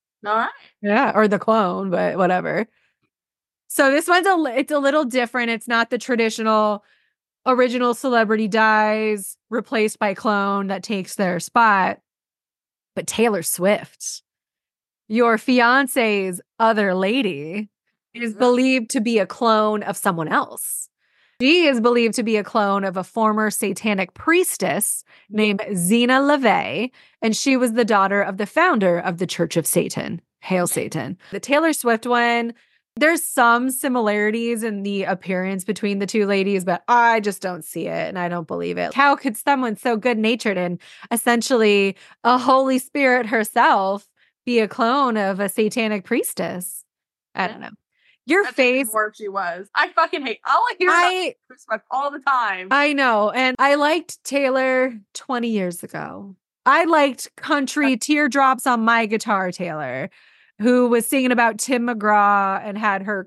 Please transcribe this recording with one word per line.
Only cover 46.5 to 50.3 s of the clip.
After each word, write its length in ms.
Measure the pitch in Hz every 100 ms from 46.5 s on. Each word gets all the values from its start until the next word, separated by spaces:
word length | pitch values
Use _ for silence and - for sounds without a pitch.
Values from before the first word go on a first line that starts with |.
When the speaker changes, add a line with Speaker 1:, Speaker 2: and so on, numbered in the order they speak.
| 180 180 - _ _ _ _ _ -
Speaker 2:
I 60 |
Speaker 1:
Yeah. 40 | 185
Speaker 2:
don't 80 | -
know. 100 | - - _ _ _ _ -
Your 160 | 359
Speaker 1:
That's 140 | 370 -
even 260 | 247 254 226
Speaker 2:
face 60 |
Speaker 1:
more 140 | 214 214
if 60 | 214
she 120 | 208
was. 400 | 196 175 175 196
I 140 | - 359
fucking 380 | 349 330 330
hate, 140 | 262